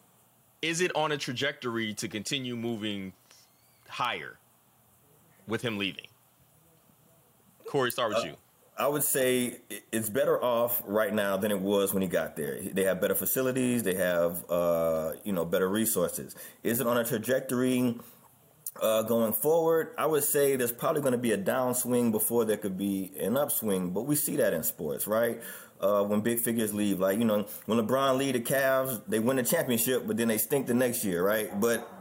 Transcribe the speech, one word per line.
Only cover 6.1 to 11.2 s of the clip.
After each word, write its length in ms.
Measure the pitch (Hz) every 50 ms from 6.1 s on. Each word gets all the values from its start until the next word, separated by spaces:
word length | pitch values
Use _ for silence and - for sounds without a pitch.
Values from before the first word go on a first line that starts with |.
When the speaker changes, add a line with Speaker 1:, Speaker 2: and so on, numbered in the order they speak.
| _ _ _ _ _ _ _ _ _ _ _ _ _ _ _ _ _ _ _ _ _ _ _ _ _ _ _ _ _ _ -
Speaker 1:
Corey, 240 | - - 143 127 120 -
start 180 | - 123 110
with 80 | 104 - -
Speaker 2:
Uh, 40 | 78
Speaker 1:
you. 80 | 69 - _ _ _ _ _ _ _
Speaker 2:
I 120 | - 113 139
would 160 | 147 147 -
say 540 | - - 143 131 127 127 127 123 120 - - - -
i-, 100 | 107 101 - _ -
it's 160 | 113 113 107
better 340 | 101 135 143 - 120 110 -
off 400 | 123 120 117 120 104 - - -
right 260 | 104 101 107 110 101 104
now 240 | 107